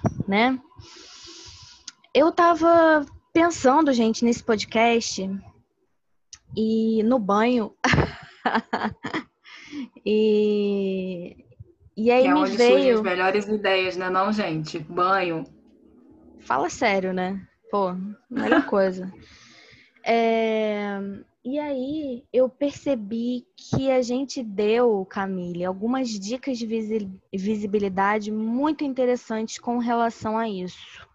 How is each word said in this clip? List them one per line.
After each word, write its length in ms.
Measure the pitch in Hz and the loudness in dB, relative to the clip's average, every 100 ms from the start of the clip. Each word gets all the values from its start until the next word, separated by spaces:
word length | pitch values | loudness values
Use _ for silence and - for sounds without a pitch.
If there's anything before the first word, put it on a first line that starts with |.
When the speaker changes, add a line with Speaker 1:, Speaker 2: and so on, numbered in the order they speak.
| - - - | -4 -4 -2
Speaker 1:
né? 320 | 202 240 262 - - - - - - - - - - - - - - _ | 2 2 0 -8 -20 -20 -20 -20 -20 -20 -20 -20 -20 -20 -20 -20 -20 _
Eu 180 | 240 311 | 4 4
tava 760 | 339 339 339 330 339 320 311 285 - _ | 6 4 4 6 6 6 4 2 -10 _
pensando, 640 | 330 339 320 254 285 302 | 2 2 2 4 4 4
gente, 320 | 240 226 220 233 | 4 2 2 0
nesse 180 | 233 | 0
podcast 840 | - 214 - 226 233 233 - - 190 196 - - _ _ _ _ _ _ _ - - - | 0 -2 0 2 2 2 -2 -6 -6 -8 -12 -20 _ _ _ _ _ _ _ -20 -10 -4
e 480 | 220 220 220 220 | 0 0 2 2
no 160 | 214 262 | 2 2
banho. 560 | 196 202 233 247 202 _ | 2 2 2 2 -2 _
<laughs> 1400 | 262 - - - - - - 226 - - 220 - - 311 - _ - - - 294 240 - - | 0 2 0 -4 -20 -6 -2 -2 -2 -6 -6 -8 -8 -8 -10 _ -20 -20 -16 -12 -12 -8 -2
E, 1400 | 214 214 214 208 208 202 202 196 190 185 180 175 - - - - _ _ - | 2 4 4 2 0 0 -2 -2 -4 -6 -8 -12 -16 -20 -20 -20 _ _ -2
e 140 | 220 | 2
aí 140 | 247 | 4
Speaker 2:
Que 40 | 262 | 6
é 40 | |
Speaker 1:
me 60 | 294 | 4
Speaker 2:
onde 120 | 285 | 2
surgem 240 | 226 240 262 | 4 6 6
Speaker 1:
veio 200 | 269 220 | 6 2
Speaker 2:
as 60 | |
melhores 460 | 196 180 185 208 208 | 2 0 0 0 -2
ideias, 500 | 214 196 190 185 175 | -2 0 0 0 -4
né, 120 | 185 | -2
não, 220 | 190 196 | 0 0
gente? 480 | 214 185 160 151 170 | 0 -2 -4 -6 -10
Banho. 640 | 151 175 180 196 180 160 135 - _ _ _ _ _ - - - | -8 -2 0 2 0 -4 -8 -16 _ _ _ _ _ -20 -20 -14
Speaker 1:
Fala 300 | - 254 320 | -4 -2 -2
sério, 440 | - 240 196 185 | 0 0 0 0
né? 320 | 185 185 196 185 _ _ | -2 -4 -6 -12 _ _
Pô, 240 | 202 185 185 196 208 - | -2 -2 -4 -10 -12 -10
melhor 360 | 240 - 320 - | -4 0 2 2
Speaker 2:
<laughs> 0 | |
Speaker 1:
coisa. 460 | 202 190 185 185 - - - - - - - _ _ - | 2 0 -2 -10 -14 -20 -20 -20 -20 -20 -20 _ _ 0
É... 920 | 233 226 226 220 220 214 208 202 196 196 196 - _ | 2 2 2 0 0 -2 -2 -4 -6 -8 -12 -16 _
e 160 | 240 285 | -8 -6
aí 640 | 294 269 262 311 285 240 - | -4 -6 -6 -6 -8 -10 -4
eu 160 | 240 254 | 0 0
percebi 960 | - 285 277 294 262 202 226 240 247 - _ | 0 -4 -4 -4 -4 -4 -6 -4 -6 -8 _
que 340 | - - 269 | -6 -2 0
a 100 | 262 | 2
gente 400 | 240 247 269 277 | 0 -2 -4 -8
deu, 640 | 226 196 208 226 247 202 190 | -8 -2 2 4 4 2 -2
Camille, 600 | 214 196 190 175 175 180 | -6 -4 -4 -6 -4 -4
algumas 420 | 190 226 262 247 | -4 -2 -2 -2
dicas 480 | 208 196 254 285 240 | -6 -6 -8 -6 -6
de 80 | 226 | -4
visi-, 460 | 226 214 220 196 190 _ | -4 -2 -4 -6 -12 _
visibilidade 1000 | 196 190 214 208 208 202 185 196 214 208 | -6 -4 -4 0 0 0 0 0 0 -2
muito 540 | 214 220 240 294 302 294 | -4 -2 -2 -2 -2 -4
interessantes 720 | 262 247 247 - 220 220 - | -2 0 0 -2 -6 -6 -8
com 180 | - 247 | -4 -2
relação 600 | 240 233 233 - 226 220 | 0 0 0 -2 -6 -4
a 100 | 226 | -4
isso. 580 | 190 180 - - - - | -6 -8 -12 -20 -20 -20